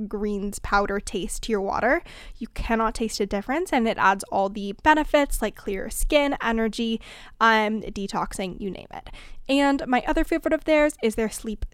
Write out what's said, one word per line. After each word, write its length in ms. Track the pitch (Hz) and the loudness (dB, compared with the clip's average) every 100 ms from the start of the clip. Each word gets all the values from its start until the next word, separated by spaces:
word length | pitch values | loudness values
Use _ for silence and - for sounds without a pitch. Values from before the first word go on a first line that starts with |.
| 214 | -8
greens 540 | 208 208 208 208 202 | -4 -2 -2 -4 -6
powder 400 | - 202 202 202 | 0 2 2 -2
taste 420 | - 202 214 - | -4 -6 -4 -6
to 100 | - | -2
your 80 | 214 | -2
water. 440 | 196 - 226 320 - - - - | 0 0 2 2 -2 -14 -16 -12
You 100 | 226 | -10
cannot 400 | - - 226 226 | -6 -2 2 0
taste 240 | 233 220 - | 0 -4 -2
a 80 | 202 | -2
difference, 460 | 202 196 277 370 | -2 -2 -2 0
and 160 | 277 226 | 2 2
it 100 | 190 | 4
adds 260 | 185 196 - | 4 2 0
all 180 | - 196 | 0 0
the 240 | 202 202 202 | -2 -8 0
benefits 580 | 311 311 294 294 285 - | 4 4 6 4 4 0
like 140 | 214 - | -2 -4
clear 340 | - 196 226 | -6 -6 -6
skin, 460 | - - 294 285 285 | -2 2 4 4 0
energy, 600 | 233 226 226 214 226 226 - - - - | 0 0 0 0 -2 -2 -6 -18 -20 2
um, 420 | 226 220 214 220 | 4 6 2 -2
detoxing, 800 | - - 196 208 185 - 190 - | -4 -6 -4 -4 -4 -4 -6 -6
you 100 | 202 | -8
name 220 | - - | -8 -12
it. 160 | - - - - - - | -16 -16 -16 -14 -12 0
And 320 | 277 277 277 277 | 4 4 2 2
my 180 | 254 - | 0 2
other 180 | 311 | 0
favorite 280 | 311 330 311 | 2 0 0
of 120 | 311 | 0
theirs 300 | - 302 302 - | 2 4 4 2
is 120 | 220 | -2
their 160 | 214 220 | 0 -2
sleep 340 | - 226 214 - | -4 -8 -6 -8